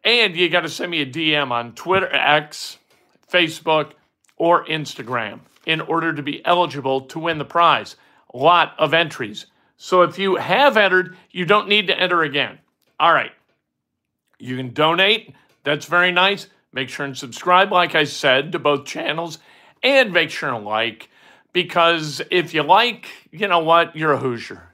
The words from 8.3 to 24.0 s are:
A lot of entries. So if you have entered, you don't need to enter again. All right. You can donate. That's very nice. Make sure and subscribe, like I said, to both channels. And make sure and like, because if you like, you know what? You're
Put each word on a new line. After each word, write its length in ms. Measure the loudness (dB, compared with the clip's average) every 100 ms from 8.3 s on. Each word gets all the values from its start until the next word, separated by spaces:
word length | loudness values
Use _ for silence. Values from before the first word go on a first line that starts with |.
A 40 | 0
lot 360 | 4 4 2 -2
of 160 | 0 2
entries. 500 | 0 -6 -12 -12 -20 _ _ _
So 240 | 0 2
if 160 | 2 2
you 180 | -2 -2
have 400 | 0 2 4 4
entered, 420 | 4 2 0 -12 _
you 160 | -8 2
don't 220 | 2 4
need 200 | 0 0
to 120 | -2
enter 240 | 0 0
again. 340 | 0 -2 -4 -8 _ _ _ 0
All 140 | 2
right. 180 | 4 0 _ _ _ _ _ _ _ _ _ _ _
You 180 | -10 -8
can 160 | -6
donate. 640 | 0 2 4 2 2 -4 _ _ _
That's 220 | -4 -4 0
very 260 | 2 2
nice. 360 | 2 2 0 -10 _ _
Make 180 | -10 -8
sure 160 | -8 -10
and 120 | -10
subscribe, 540 | -14 -8 2 4 4
like 220 | 2 2
I 120 | 0 -2
said, 460 | -2 2 2 0
to 80 | -4
both 260 | -2 -2 -4
channels. 520 | -8 -6 -6 -8 -12 _ _ _ _
And 280 | 2 2 2
make 200 | 0 -2
sure 220 | -4 -6
and 120 | -6 -4
like, 440 | -2 -2 -6 -20 _ _ _ _
because 680 | -4 -2 2 2 2 -4 -10 -2
if 240 | -2 0 -2
you 80 |
like, 440 | 4 4 4 -4 -16 -20 _
you 160 | -8 -2
know 120 | 0
what? 360 | 4 4 2
You're 180 | -2